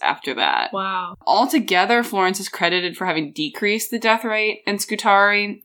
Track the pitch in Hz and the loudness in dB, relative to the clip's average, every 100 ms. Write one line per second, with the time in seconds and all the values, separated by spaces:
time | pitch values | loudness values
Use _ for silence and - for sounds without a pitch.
0 | - - - - 78 - 58 190 190 190 | -4 -2 -6 -2 0 0 -2 -4 -4 -6
1 | 175 - - 190 269 311 208 180 196 240 | -8 -6 0 2 2 0 2 2 4 2
2 | 233 196 185 190 190 - 170 180 180 165 | 2 0 0 0 -8 -2 0 0 -2 -4
3 | 185 160 147 156 151 - 208 220 - 233 | -4 -2 -4 -6 -6 -2 -2 -2 -4 0
4 | 226 226 226 214 214 208 - 202 - 214 | 2 2 0 -2 -2 -2 -6 -4 -4 -2
5 | 220 196 202 208 202 - | 4 6 6 2 -2 -8